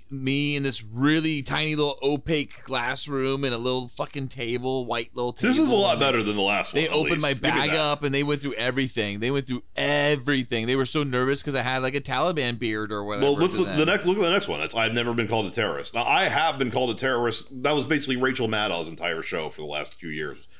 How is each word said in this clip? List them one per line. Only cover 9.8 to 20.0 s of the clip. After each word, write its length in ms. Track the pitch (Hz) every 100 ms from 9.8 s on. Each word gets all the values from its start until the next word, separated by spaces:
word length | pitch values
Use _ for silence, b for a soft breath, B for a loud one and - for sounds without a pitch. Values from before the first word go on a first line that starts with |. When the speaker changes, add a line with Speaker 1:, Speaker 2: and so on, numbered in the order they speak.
| 143 147 147 147 127 135 117 113 117
Speaker 1:
They 120 | 135
were 80 | 127
so 180 | 156
nervous 400 | 143 123 131 139
'cause 120 | 151 135
I 60 |
had, 220 | 123 131
like, 100 | 131
a 60 | 143
Taliban 580 | 135 131 165 151 123 117
beard 360 | 117 107 107
or 100 | 104
whatever 220 | 104 104 139
Speaker 2:
Well, 120 | 143
what's 200 | 185 185
Speaker 1:
to 80 | 190
Speaker 2:
the, 60 |
the 60 | 170
Speaker 1:
them. 80 | 160
Speaker 2:
next, 160 | 202 175
look 120 | 202
at 60 |
the 60 | 170
next 160 | 196 -
one. 140 | 76
It's, 120 | 80
"I've 200 | 113 110
never 200 | 117 120
been 140 | 117 107
called 180 | 113 98
a 60 |
terrorist." 420 | 117 101 71 -
Now, 120 | 113 120
I 180 | 160 185
have 280 | 151 160 135
been 140 | 123
called 180 | 127 123
a 60 | 104
terrorist. 680 | 135 120 117 - - 127
That 120 | 143 151
was 100 | 127
basically 300 | 151 131 123
Rachel 320 | 131 131 113
Maddow's 400 | 107 104 85 80
entire 340 | 78 87 82
show 280 | - 87 76
for 100 | -
the 80 | 76
last 320 | 76 73
few 80 | -